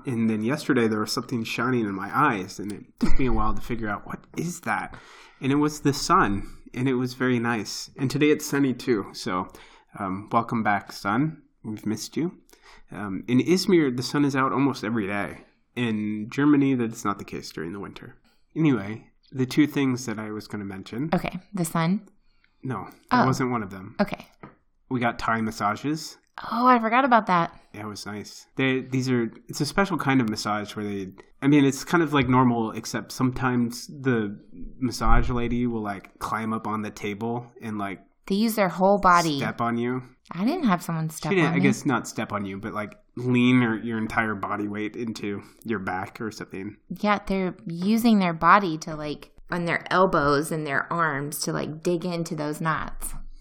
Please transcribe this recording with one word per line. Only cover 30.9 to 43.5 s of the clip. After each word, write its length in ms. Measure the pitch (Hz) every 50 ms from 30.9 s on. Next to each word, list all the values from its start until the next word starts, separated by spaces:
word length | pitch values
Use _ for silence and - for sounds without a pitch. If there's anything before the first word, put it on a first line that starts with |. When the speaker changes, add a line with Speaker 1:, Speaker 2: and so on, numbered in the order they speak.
| 101 101 98 92 - - - _ _ _
Speaker 1:
I 60 | - 139
mean, 180 | 147 147 139
it's 180 | 139 131 - -
kind 200 | - - 170 165
of 100 | 143 139
like 160 | 143 131 123
normal, 420 | 127 127 131 123 120 117 113 110
except 400 | - 110 - - - 117 101 -
sometimes 760 | - - 127 127 123 - 131 127 123 123 120 117 - - - -
the 520 | 165 143 131 135 123 113 107 104 104 - - - - - - - - -
massage 500 | 131 120 107 - - - 120 123 120 131
lady 360 | 131 120 120 120 120 120 123 120
will, 140 | 117 113 107
like, 340 | 104 101 95 - - - -
climb 340 | - - 107 107 110 110 110
up 140 | 110 - 104
on 140 | 107 107 104
the 80 | 104
table 600 | 104 - - 104 101 98 113 117 120 123 123 - - -
and, 160 | - 113 107 104
like, 240 | 101 98 92 - - _ _ _ _ -
Speaker 2:
They 80 | 196
use 200 | 202 220 233 220
their 140 | 233 202 180
whole 300 | 165 175 185 190 202 202
body. 380 | 196 185 175 175 170 165 147 139
Speaker 1:
step 220 | 120 110 107 -
on 160 | 120 117 117 117
you. 260 | 120 123 127 127 127 - - _ _ -
Speaker 2:
I 140 | - 165 190
didn't 200 | 240 320 381 320
have 180 | 226 185 165 -
someone 260 | - 165 160 160 160
step 220 | - - - 202
Speaker 1:
She 60 | 202 185
didn't, 120 | 160 156
Speaker 2:
on 40 | 170
Speaker 1:
I 40 | -
Speaker 2:
me. 60 | 139
Speaker 1:
guess 220 | 139 - - -
not 220 | 147 127 113 - -
step 240 | - - 117 -
on 140 | 110 101 101
you, 140 | 98 98 98
but, 140 | 95 110 -
like, 200 | 107 107 101 - - _ _ _
lean 480 | 120 123 127 123 123 123 123